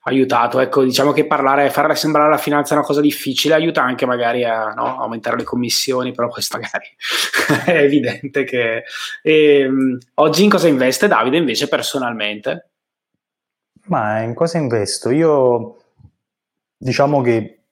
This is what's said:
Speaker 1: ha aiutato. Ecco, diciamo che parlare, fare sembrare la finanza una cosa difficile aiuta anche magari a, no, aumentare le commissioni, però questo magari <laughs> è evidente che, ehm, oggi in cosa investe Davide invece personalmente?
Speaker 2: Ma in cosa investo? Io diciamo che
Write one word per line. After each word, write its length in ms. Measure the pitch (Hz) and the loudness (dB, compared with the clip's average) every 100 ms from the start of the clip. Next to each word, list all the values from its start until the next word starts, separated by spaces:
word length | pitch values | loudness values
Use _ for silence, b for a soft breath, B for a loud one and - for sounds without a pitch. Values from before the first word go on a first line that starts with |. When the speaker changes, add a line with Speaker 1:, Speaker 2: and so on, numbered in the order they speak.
Speaker 1:
ha 60 | - | -2
aiutato. 500 | 135 127 123 117 127 | 0 2 2 0 0
Ecco, 220 | 127 139 | 0 2
diciamo 300 | 131 127 139 | 0 2 0
che 140 | 147 151 | 0 0
parlare, 420 | 151 135 139 139 | 0 2 2 2
fare 240 | 147 156 | 0 0
sembrare 360 | 151 156 151 151 | 0 0 2 2
la 80 | 147 | 2
finanza 360 | - 147 143 | 0 -2 0
una 100 | 151 | -2
cosa 160 | 147 147 | 0 0
difficile 540 | 147 147 - 127 147 | 0 -2 -6 -2 0
aiuta 280 | 156 165 156 | 2 2 0
anche 240 | 127 127 127 | -2 -2 -2
magari 380 | 123 117 120 | 0 -2 0
a, 280 | 117 113 107 | -2 -2 -4
no, 260 | 113 123 131 | -4 -6 -6
aumentare 360 | 117 117 120 123 | -8 -6 -6 -6
le 60 | |
commissioni, 680 | - 123 120 - - 127 123 | -4 -4 -2 -2 -2 -2 -4
però 160 | 123 120 | -4 -6
questo 300 | 120 - - | -4 -8 -8
magari 280 | - - - _ | -8 -10 -12 _
<laughs> 720 | - - - - - 147 - | -8 -6 -4 -4 0 0 2
è 180 | 165 | 2
evidente 600 | 143 143 120 - 139 143 | 4 2 0 -6 -6 -6
che, 400 | 131 123 117 113 B B B B | -4 -2 -2 -4 B B B B
ehm, 760 | - 156 151 143 135 135 131 127 _ | 2 4 6 6 4 2 0 -2 _
oggi 300 | - 156 156 | 0 2 4
in 60 | 208 | 4
cosa 180 | 202 165 | 4 4
investe 400 | 135 127 127 208 | 4 2 2 2
Davide 280 | 131 117 156 | 2 2 0
invece 320 | 151 139 143 | 0 -2 -2
personalmente? 1000 | 139 120 139 123 113 104 104 127 175 _ _ _ _ _ _ _ _ _ _ _ _ 202 | -2 -4 -4 -6 -4 -6 -6 -6 -8 _ _ _ _ _ _ _ _ _ _ _ _ -4
Speaker 2:
Ma 340 | 160 107 110 | -2 -2 -2
in 120 | 113 | -4
cosa 240 | 120 165 170 | -2 -2 0
investo? 520 | 139 117 98 - 117 | 0 0 -2 -4 0
Io 680 | 143 165 147 127 120 113 - _ _ - _ _ _ _ _ _ _ | 2 4 4 4 2 -2 -14 _ _ -20 _ _ _ _ _ _ _
diciamo 440 | 127 135 139 147 | -4 0 2 2
che 420 | 120 113 107 - _ | 2 0 -2 -14 _